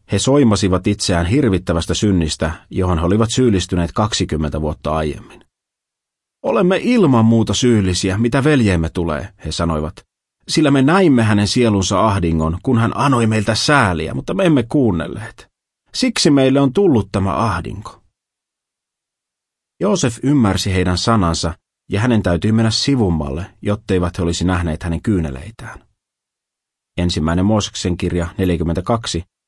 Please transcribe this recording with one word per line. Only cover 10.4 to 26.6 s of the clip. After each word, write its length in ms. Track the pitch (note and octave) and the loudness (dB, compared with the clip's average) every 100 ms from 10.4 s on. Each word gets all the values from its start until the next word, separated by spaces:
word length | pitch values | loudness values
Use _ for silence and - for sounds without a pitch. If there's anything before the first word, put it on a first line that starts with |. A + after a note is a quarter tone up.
| - | -4
"sillä 240 | - D#3 | 0 2
me 100 | C#3 | 4
näimme 420 | C3+ F#3 F#3 B2+ | 4 4 4 4
hänen 240 | A2 G#2 G#2 | 4 2 2
sielunsa 600 | B2+ A#2+ G2+ F#2 G2 A2 | 2 2 2 0 0 2
ahdingon, 520 | G2+ F2 D#2+ D#2+ E2+ | 0 0 0 -2 -2
kun 140 | - A#2 | -2 0
hän 200 | A#2 - | 0 0
anoi 300 | C#3+ B2+ A2+ | 0 2 2
meiltä 280 | A2 G2+ G#2+ | 0 0 -2
sääliä, 580 | - D3 A2 E2 D2+ | 2 2 2 0 -4
mutta 200 | C2+ C2+ | -6 -6
me 120 | F3+ F#3 | -2 2
emme 180 | D3 | 2
kuunnelleet. 840 | A2+ D3+ A#2+ F2 D#2 - A2 - - _ _ _ _ | 2 0 0 0 -4 -10 -14 -18 -20 _ _ _ _
Siksi 380 | - C4 - E3+ | -4 -2 0 2
meille 280 | C#3+ C3 C3+ | 4 4 4
on 140 | C#3 | 2
tullut 360 | B2+ G3+ A#2+ G2 | 2 2 2 0
tämä 240 | G#2 F#2+ C#2+ | -2 -2 -2
ahdinko." 680 | A2+ F2+ D#2 C#2+ - - _ _ _ _ _ _ _ _ _ _ _ _ _ _ _ _ _ _ | -2 -4 -6 -12 -14 -20 _ _ _ _ _ _ _ _ _ _ _ _ _ _ _ _ _ _
Joosef 380 | G3 F#3+ C3 A2+ | -2 0 -2 -2
ymmärsi 500 | C3 D3 A2 F#2 - | 0 2 2 0 -2
heidän 240 | F#2 F2+ F2 | 0 0 0
sanansa, 560 | - A#2 F2 E2 E2+ E2 _ _ - | 2 2 2 0 -4 -8 _ _ -6
ja 100 | G2 | -2
hänen 240 | A#2+ A2+ | 0 0
täytyi 280 | F#2+ F2 G#2 | 0 0 0
mennä 200 | A2 A#2 | 2 0
sivummalle, 840 | A2 - C#3 G2+ E2 C#2+ C#2+ F#2+ _ | 0 0 0 0 0 -4 -8 -10 _
jotteivät 560 | G2+ G#2+ - F#2 F2 - | -6 -6 -2 -2 -2 -2
he 60 | |
olisi 220 | E2+ E2+ F2 | -4 -2 -2
nähneet 380 | F2+ F2 D#2 | 0 -2 -4
hänen 180 | F2 E2 | -6 -4
kyyneleitään. 880 | - G2 D#2 C2 D#2+ - A#2 - - _ _ _ _ _ _ _ | -2 -2 -2 -8 -14 -18 -18 -18 -20 _ _ _ _ _ _ _